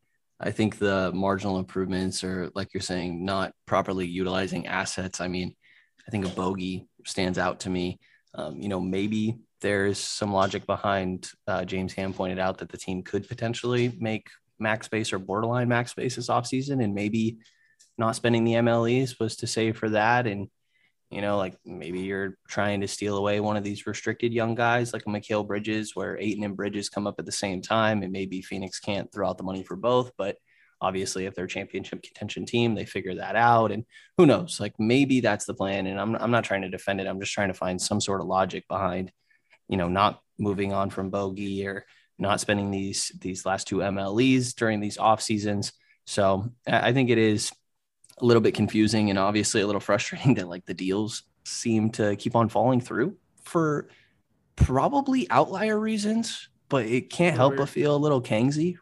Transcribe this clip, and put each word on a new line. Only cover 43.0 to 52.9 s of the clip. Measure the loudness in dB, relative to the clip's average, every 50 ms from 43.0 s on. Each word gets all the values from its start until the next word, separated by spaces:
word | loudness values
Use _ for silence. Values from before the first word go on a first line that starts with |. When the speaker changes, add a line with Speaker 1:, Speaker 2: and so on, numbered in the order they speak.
| -6 -6 -8 -8
Speaker 1:
these | -8 -8 -8 -6 -2
last | -2 -2 -2 -2 -2
two | -2 0 0
M | 0 -2 -2
L | -4 -2 2 4
Es | 4 6 6 4 2 0 -2
during | 0 0 0 0 0
these | -2 -4 -2 2
off | 4 4 4 4 2
seasons. | 0 -2 0 0 0 0 0 -2 -4 -8 _ _ _ _ _ _
So | -4 0 2 4 4 4 2 0 -4 -8 _ _
I, | 0 0 2 4 4
I | 4
think | 4 4 4
it | 6 6
is | 6 4 4 2 0 -4 -8 -10 _ _ _ _ _ _ _ _ _ _ -6 0
a | 4
little | 6 6 8 6
bit | 4 4
confusing | 2 2 2 4 4 4 4 4 4 4 4
and | 4 4
obviously | 2 2 2 2 2 2 2 2 2
a |
little | 2 0 0
<laughs> | 2 2
frustrating | 2 2 2 -2 -6 0 4 4 4
that, | 4 2 -4
like, | -8 -10 -10
the | -10 -8
deals | -4 -2 0 0 0 0 -2 -4 -8 -12 _ _ _ -14
seem | -12 -10 -6 -2 0 2 2 2 2
to | 2 2 0 0 0
keep | 0 -2 0 2
on | 2 2 4
falling | 2 2 2 4 4 2
through | 0 0